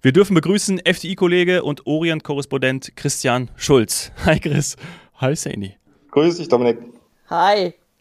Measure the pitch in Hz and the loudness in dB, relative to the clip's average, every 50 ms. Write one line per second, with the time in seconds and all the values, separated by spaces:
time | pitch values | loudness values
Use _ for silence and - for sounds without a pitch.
0 | _ 135 131 170 202 196 202 165 151 160 196 208 - - 190 180 - - 180 - | _ 4 4 4 4 4 4 0 2 2 0 0 0 -2 -4 -2 0 -2 -2 -2
1 | - 165 190 - 196 180 175 180 175 175 185 180 - - 147 - _ - 147 156 | -4 -8 -4 0 0 2 2 2 2 2 0 0 0 -2 -6 -6 _ -4 -2 0
2 | 165 170 160 156 - - 151 139 139 - - 139 131 131 131 135 131 - _ - | 0 -2 -2 -4 -4 -6 -6 -6 -6 -6 -4 -2 -2 -2 -2 -4 -8 -12 _ -6
3 | - 143 - - - 131 120 123 127 123 - - - - 147 127 110 - - - | -6 -6 -4 -2 -2 0 0 0 -2 -6 -10 -10 0 4 4 4 4 2 -2 -6
4 | - - - - - - 156 - - - 143 139 147 - - - - 170 175 - | -8 -10 -14 -2 0 2 2 2 0 -2 -2 0 -2 -2 -6 -10 -14 -16 -20 -20
5 | - _ _ _ - 131 147 165 - - - - 101 98 - _ _ _ _ _ | -20 _ _ _ -2 -2 -2 -2 -6 -10 -8 -8 -10 -12 -12 _ _ _ _ _
6 | _ _ - 143 151 170 170 175 165 - - 120 123 120 113 - - - - - | _ _ 0 2 2 2 2 -2 -2 0 2 2 4 2 0 0 -4 -20 -20 -20
7 | _ _ _ _ _ _ - 170 170 196 208 214 185 175 165 _ _ _ _ _ | _ _ _ _ _ _ 0 2 4 4 4 2 0 -4 -6 _ _ _ _ _